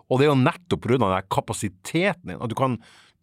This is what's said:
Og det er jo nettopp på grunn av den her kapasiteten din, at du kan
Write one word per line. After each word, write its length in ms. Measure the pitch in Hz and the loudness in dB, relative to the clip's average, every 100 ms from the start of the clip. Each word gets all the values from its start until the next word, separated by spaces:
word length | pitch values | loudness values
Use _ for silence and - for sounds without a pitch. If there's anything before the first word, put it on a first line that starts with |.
| - | -2
Og 80 | 127 | 2
det 80 | 147 | 4
er 60 | 139 | 4
jo 40 | |
nettopp 400 | 131 - - 90 | 2 0 -4 -4
på 80 | 110 | 0
grunn 160 | 131 104 | 2 2
av 60 | 92 | 0
den 40 | |
her 100 | - | -2
kapasiteten 1000 | - - 110 107 - - 160 196 180 - 87 | -4 -4 -6 -8 -10 -6 -2 -2 -4 -8 -10
din, 80 | |
at 80 | 120 | -8
du 80 | 110 | -2
kan 160 | 131 117 - - _ _ | -2 -2 -8 -20 _ _